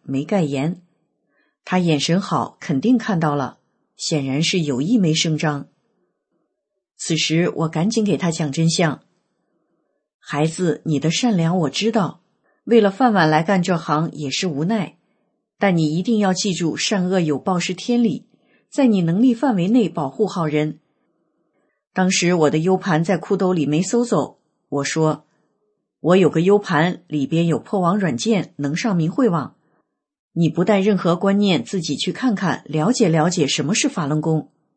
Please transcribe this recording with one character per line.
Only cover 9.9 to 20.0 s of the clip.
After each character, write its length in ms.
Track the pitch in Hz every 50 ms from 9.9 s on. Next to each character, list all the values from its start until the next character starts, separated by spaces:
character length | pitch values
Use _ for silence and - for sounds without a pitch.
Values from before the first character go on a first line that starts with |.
| _ _ _ _ _ _
“孩 280 | - - 156 143 156
子， 340 | 160 160 - 180 175 185 - -
你 160 | 170 151 135
的 100 | 160 160
善 260 | 160 - 254 240 208
良 220 | 170 165 165 180 190
我 100 | 156 135
知 220 | - - 196 226
道， 320 | 214 226 175 135 - _ _ _ _ _ _ _ _ _
为 180 | - 202 233 226
了 80 | 208 196
饭 240 | 196 - 262 240
碗 160 | 208 185 160 156
来 140 | 156 156
干 180 | 160 208 202 185
这 160 | 175 190 180
行 360 | 160 160 - 147 156 165 -
也 180 | - - 147 135
是 160 | 123 - 190
无 160 | 180 143 139
奈， 340 | 156 190 226 214 160 - - _ _ _ _ _ _ _ _ _ _ _ _ -
但 180 | 202 196 175
你 200 | 165 156 151 156
一 60 | 175 185
定 140 | 247 226 214
要 140 | 208 190
记 220 | 185 - - 208 170
住， 220 | 156 175 156 156
善 300 | - - - 220 190 180
恶 120 | 180 190 185
有 180 | 170 151 143
报 220 | 131 - 202 180 175
是 160 | - - 185
天 300 | - - - 240 240 233
理， 220 | 208 - - - _ _ _ _ _ _ _ _ _
在 160 | - 285 269
你 160 | 240 208 190
能 180 | 170 160 170 202
力 140 | 247 262 226
范 220 | 233 302 269 214
围 100 | 180 170
内 220 | 190 233 254 208 165
保 200 | - 165